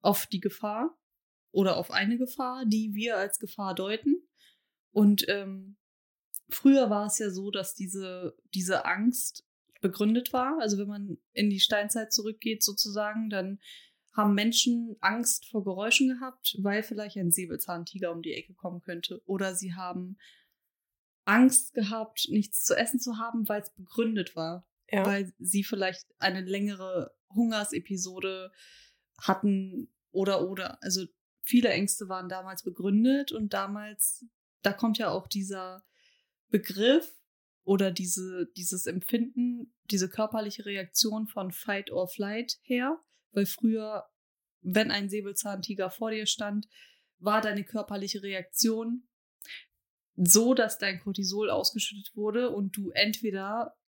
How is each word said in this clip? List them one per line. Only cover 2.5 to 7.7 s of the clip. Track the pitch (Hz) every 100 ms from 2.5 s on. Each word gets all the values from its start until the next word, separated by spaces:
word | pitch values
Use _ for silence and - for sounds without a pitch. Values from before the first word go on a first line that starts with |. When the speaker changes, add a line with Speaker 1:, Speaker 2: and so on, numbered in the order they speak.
| 254 240
Speaker 1:
die | 220 220
wir | 202 233 208
als | 202 -
Gefahr | - - 196
deuten. | 180 190 220 285 349 - _ _ _ _ _ _
Und, | 214 208 202 -
ähm, | 202 196 190 190 202 _ _ _ _ _ - -
früher | - 269 269 240
war | 208 208
es | -
ja | 208
so, | 185 196
dass | 202 185